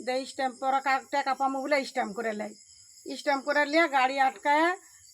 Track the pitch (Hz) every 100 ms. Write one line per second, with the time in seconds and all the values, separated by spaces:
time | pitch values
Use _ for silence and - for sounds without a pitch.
0 | 220 254 262 - 262 247 269 262 269 262
1 | 254 285 269 254 269 269 277 285 262 254
2 | 220 202 226 208 208 - _ - - -
3 | - 269 294 277 285 285 285 320 330 269
4 | 262 277 262 - 294 294 339 381 - -
5 | -